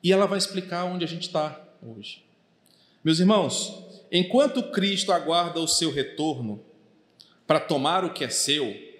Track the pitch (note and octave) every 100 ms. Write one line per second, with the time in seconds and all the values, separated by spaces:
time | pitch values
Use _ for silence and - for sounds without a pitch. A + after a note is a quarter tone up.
0 | F3 F#3+ G3+ G3 - F#3+ F3+ F3 F3+ F3+
1 | E3 E3 - D#3+ D3+ D3 - _ A#2 A2
2 | G2+ - _ _ _ _ _ _ _ _
3 | D#3 D#3+ F#3 G#3+ D3 - - - - -
4 | - F3 F3+ A#3+ C#4+ C4 - - G3 F#3+
5 | - F3 D3 E3+ E3+ E3 D#3+ - E3 C#3
6 | C3 - D#3 C3+ A2+ G2+ - _ _ _
7 | _ _ - _ _ D3+ - D3+ C#3 F3+
8 | F3+ - C3 - - D3 A#2+ - - -